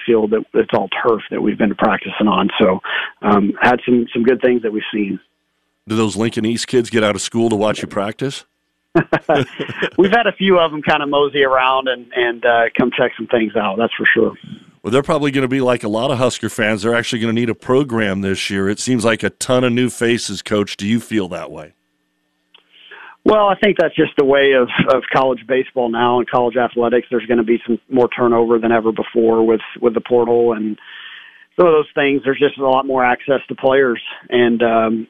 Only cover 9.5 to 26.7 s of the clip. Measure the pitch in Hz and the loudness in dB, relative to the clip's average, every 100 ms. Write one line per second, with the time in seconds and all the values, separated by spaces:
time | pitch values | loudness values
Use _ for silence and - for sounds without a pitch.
9.5 | - 143 - 180 - 190 233 226 - 190 | -6 -12 -6 -6 2 2 4 0 -2 2
10.5 | 180 165 151 139 151 143 143 143 143 135 | 4 2 -2 -2 -2 0 0 0 2 2
11.5 | 131 127 135 131 123 120 123 120 117 123 | 2 2 0 -2 -6 -6 -2 -2 0 2
12.5 | 117 113 - 123 - 123 - 113 123 110 | 2 2 0 -2 0 -2 -2 -4 -2 0
13.5 | 113 104 98 117 - 113 - 110 - - | -2 -4 -2 -4 0 0 2 0 -2 -18
14.5 | - _ _ - 123 143 160 147 139 127 | -20 _ _ -2 -2 0 -2 0 -2 -2
15.5 | 135 127 120 107 107 135 123 127 - 110 | 0 0 0 -2 -2 -2 0 0 -2 -8
16.5 | - 107 110 107 117 117 120 117 113 120 | -2 -2 0 0 -2 -2 -4 -2 -2 -2
17.5 | 107 - 127 143 113 104 98 98 95 - | -4 0 0 0 -2 -2 -2 -4 -4 -4
18.5 | 98 98 104 - 127 110 110 104 - - | -2 -2 -4 -2 0 0 0 -2 -6 -2
19.5 | 127 127 117 127 - 117 117 - 95 - | 0 2 0 -2 -2 0 0 -4 -10 -4
20.5 | 107 101 - 101 117 - 110 92 85 73 | -2 -2 -4 -2 -2 -2 -4 -4 -8 -12
21.5 | 78 78 _ _ _ _ _ _ _ _ | -16 -18 _ _ _ _ _ _ _ _
22.5 | _ _ _ - - - - - 214 202 | _ _ _ -20 -20 -20 -4 0 2 2
23.5 | 190 208 180 160 - 147 - 135 139 139 | 2 0 2 0 0 -2 2 2 4 4
24.5 | 131 120 - - 131 - 151 135 120 110 | 4 2 0 0 0 0 0 0 -2 -2
25.5 | 131 131 135 123 113 123 123 117 131 120 | -2 -2 -2 -4 0 2 2 0 0 0
26.5 | 117 117 | 0 -2